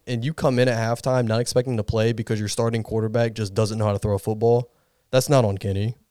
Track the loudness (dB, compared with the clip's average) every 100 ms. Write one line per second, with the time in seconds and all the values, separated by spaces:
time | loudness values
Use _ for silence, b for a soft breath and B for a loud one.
0 | -6 -4 -4 -2 0 2 2 2 -2 -2
1 | 0 0 2 0 0 0 0 -2 -2 0
2 | 0 0 -2 -4 -4 -2 0 -2 -2 -2
3 | 0 0 0 -2 -4 0 0 0 0 0
4 | 0 -2 -2 0 4 2 0 _ _ _
5 | _ 0 4 4 4 0 -2 -2 -2 -6
6 | _